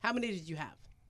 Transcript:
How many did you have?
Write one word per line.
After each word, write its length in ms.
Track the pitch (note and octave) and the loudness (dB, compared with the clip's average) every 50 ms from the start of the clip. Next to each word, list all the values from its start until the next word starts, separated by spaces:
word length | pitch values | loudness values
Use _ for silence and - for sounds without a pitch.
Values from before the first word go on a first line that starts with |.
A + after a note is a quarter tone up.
| - | 2
How 80 | A3+ A#3+ | 2 4
many 140 | B3 A#3+ A#3 | 4 2 2
did 200 | G3 F3 D#3+ E3 | 0 -2 -2 -4
you 60 | D#3+ D3+ | -4 -4
have? 180 | D3 G2+ C#2+ - - - - - - | -4 -6 -8 -14 -18 -20 -20 -20 -20